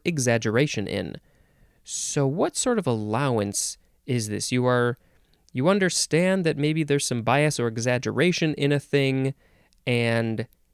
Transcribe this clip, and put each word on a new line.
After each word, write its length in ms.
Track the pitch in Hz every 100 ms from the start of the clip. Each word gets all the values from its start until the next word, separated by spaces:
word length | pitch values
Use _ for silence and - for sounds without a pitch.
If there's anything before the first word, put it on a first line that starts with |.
exaggeration 840 | - 160 123 117 110 110 147 - 98
in. 320 | 98 92 - _ _ _ _ _ _
So 420 | - - - - 139
what 300 | 156 311 -
sort 240 | 269 233
of 80 | 165
allowance 920 | 113 104 113 143 117 101 101 - - _ _
is 240 | - 123 107
this? 220 | 104 -
You 160 | 127 123
are, 320 | 123 120 123 _ _ _ _ _
you 160 | 127 147
understand 760 | 202 185 - - 151 185 190
that 140 | 165 151
maybe 240 | 151 156
there's 240 | 151 143 -
some 160 | 120
bias 380 | 113 135 151 -
or 80 | 120
exaggeration 840 | 113 120 123 110 104 170 175 160
in 180 | 143 143
a 80 | 143
thing, 520 | - 143 135 131 135 139 _ _ _ _ -
and 640 | 120 117 117 117 110 113 _ _